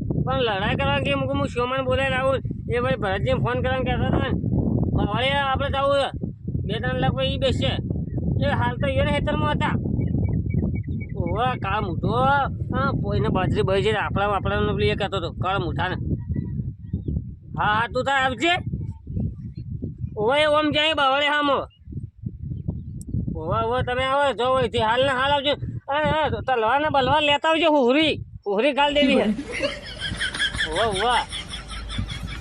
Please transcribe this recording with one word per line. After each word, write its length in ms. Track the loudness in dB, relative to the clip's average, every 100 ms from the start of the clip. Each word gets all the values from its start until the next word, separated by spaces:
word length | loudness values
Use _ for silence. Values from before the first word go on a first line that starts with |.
| -2 -2
પણ 160 | 0 0
લડાઈ 360 | 0 0 0 0
કરવા 240 | 0 0
કે 140 | 0
મુકું 240 | -2 -2 -2
હું 100 | -2
શોમાન 360 | -2 -2 -2
બોલાઈને 320 | 0 0 0 0
આવું. 220 | 0 0 -4 -8 -4
એ 60 | -2
ભાઈ 160 | 0 0
ભરતજીને 440 | -2 -2 0 0
ફોન 220 | 0 0
કરવાનું 220 | 0 0
કહેતા 240 | 0 0 2
હતા 100 | 2
ને. 120 | 0 -2 0 0 0 0 0 0 0
હવે 180 | 0 0
આપણે 360 | 2 0 0 0
જવું 280 | 0 2 2
છે. 80 | 0 -4 -8 -8 -6 -4 -2
બે 80 |
ત્રણ 240 | -2 -2 2
લાખ 120 | 2
રૂપિયા 220 | 2 0
ઈ 60 | 2
બેસશે. 340 | 0 2 0 0 -2 -4 -4 -2 0 2 2
એ 20 |
હાલ 260 | 2 0 0
તો 100 | 0
એને 240 | 2 2
હેતરમાં 460 | 2 0 0 2 2
હતા. 180 | 0 0 -2 -2 0 0 0 0 0 0 0 -2 -4 -6 -6 -4
ઓવે, 420 | -2 0 0 0
કાળ 220 | -2 -2
મૂઠો. 340 | 0 0 0 2 4 4 2 -4 -2
હા, 160 | 0 0 0
કોઈને 260 | 0 0 2
બાજરી 340 | 2 2 2
બળી 200 | 2 2
છે. 100 | 2
આપણા, 340 | 2 0 0 0
આપણાને 400 | 0 0 0 0
પેલું 160 | 2
એ 140 | 2 0
કહેતો 200 | -2 -2
હતો, 160 | -4
કાળ 260 | -4 -2 0
મૂઠાને. 380 | -2 -2 -2 -2 -4 -4 -2 -4 -4 -6 -6 -8 -8 -6 -2 -4 -6 -14 -12 -2
હા, 160 | 0
હા, 140 | 2 0
તું 120 | -2
તાર 140 | 0 2
આવજે. 300 | 2 0 0 0 -2 -6 -8 -10 -8 -4 -4 -6 -12 -10 -10 -8 -8 -8 -8 -2
ઓવે, 260 | 0 2
એ 40 | 4
ઓમ 260 | 2 2
જાય 220 | 2 0
બાવળે 340 | 2 2 2 2
હામો. 280 | 2 2 0 -2 _ -14 -12 -12 -10 -12 -10 -10 -8 -6 -8 -10 -12 -6 -6 -4
ઓવે, 220 | -4 -2 0
ઓવે, 180 | 0 0
તમે 220 | 0 -2
આવો, 280 | 0 2 2
જો 120 | 2
હોય 240 | 2 2 2
તે 100 | 2
હાલ 220 | 2 2
ને 120 | 2
હાલ 200 | 2 2
આવજો. 220 | 2 2 -2 -4 -8 -2
અને, 220 | 0 2
હા, 180 | 2 0
તલવાર 520 | 0 0 2 4 4
ને 80 | 4
બલવાર 320 | 2 4 4
લેતા 260 | 4 4 4
આવજો, 220 | 4 6
હુહરી. 440 | 6 6 6 4 0 -6 -10 -2
હુહરી 260 | 2 2
ગાલ 220 | 4 2
દેવી 220 | 4 4 4
છે. 100 | 4 0 -4 -4 -4 -6 -12 -8 -6 -4 -4 -2 -2 -2 -2
ઓવે, 140 | 0 0
ઓવે. 340 | 2 2 2 0 -8 -10 -12 -10 -10 -8 -6 -6 -6 -8 -10